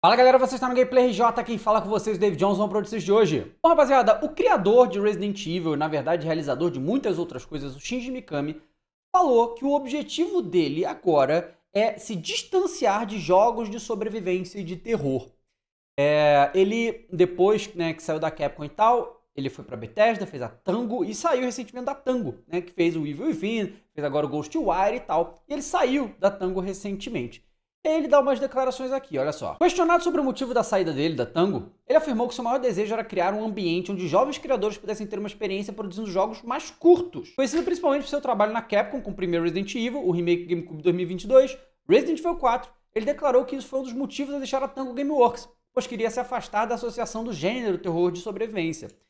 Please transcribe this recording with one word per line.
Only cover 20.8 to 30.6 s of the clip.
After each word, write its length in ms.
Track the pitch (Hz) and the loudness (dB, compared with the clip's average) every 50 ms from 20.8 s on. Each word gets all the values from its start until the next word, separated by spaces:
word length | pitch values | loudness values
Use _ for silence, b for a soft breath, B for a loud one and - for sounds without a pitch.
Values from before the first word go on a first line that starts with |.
| 247 220 226 247 175 | -2 -4 -2 -4 -4
e 100 | 202 214 | -4 -4
saiu 280 | - - 339 302 254 | -2 0 0 2 2
recentemente 420 | 254 247 240 - 240 202 - 247 247 | 0 -2 -4 -8 -12 -12 -12 -8 -6
da 100 | 254 277 | -6 -8
Tango, 440 | 277 _ - 254 247 214 139 117 - _ | -6 _ -2 -2 -2 -2 -6 -8 -12 _
né, 160 | _ 165 180 | _ -6 -6
que 100 | 170 - | -6 -6
fez 240 | - - 170 170 160 | -2 0 0 0 2
o 100 | 165 151 | 0 -4
Evil 200 | 147 143 143 233 | -6 -6 -4 -4
Within, 500 | 320 302 160 175 208 226 226 202 170 - - _ _ | -4 -4 -4 -4 -4 -2 -4 -4 -6 -8 -16 _ _
fez 100 | _ 151 | _ -6
agora 220 | 147 143 135 151 151 | -6 -2 -2 -2 -2
o 60 | 143 | -2
Ghostwire 680 | 131 151 151 - - 330 277 185 170 180 190 208 - | -4 -6 -6 -4 -4 -2 -2 0 0 2 2 0 0
e 40 | - | -2
tal. 420 | - - 156 160 170 165 - _ _ | -6 -2 0 0 0 -2 -6 _ _
E 60 | _ | _
ele 80 | 285 285 | -8 -8
saiu 540 | 285 - - 349 - 247 262 294 269 208 - _ | -8 -4 0 0 2 2 2 0 -2 -4 -6 _
da 120 | - 202 | 0 0
Tango 300 | 202 - 185 180 185 190 | 0 0 -6 -4 -4 -4
recentemente. 840 | 180 196 190 190 - 208 196 202 - 262 233 160 120 120 - - _ _ _ _ _ _ _ _ | -4 -6 -8 -8 -8 -8 -8 -8 -8 -8 -6 -6 -8 -8 -10 -16 _ _ _ _ _ _ _ _
Ele 260 | _ 320 311 320 302 254 | _ 0 0 0 2 6
dá 120 | 262 285 | 6 6
umas 180 | 254 269 269 220 | 6 4 0 0
declarações 540 | 185 - - 254 262 262 254 262 262 254 | -2 -4 -2 0 -2 -2 -2 -4 -6 -4
aqui, 240 | 269 269 262 - - | -6 -6 -6 -6 -4
olha 160 | 135 - 151 | -2 -2 -2
só. 220 | - - - 87 73 | -2 -4 -6 -8 -2
Questionado 500 | - 330 349 349 359 339 330 349 349 349 | 2 2 2 4 4 2 4 4 2 2
sobre 160 | 349 320 - | 0 0 0
o 40 | 285 | 0
motivo 280 | 262 - - 269 233 | 0 -2 -4 -6 -2
da 100 | 247 240 | 0 0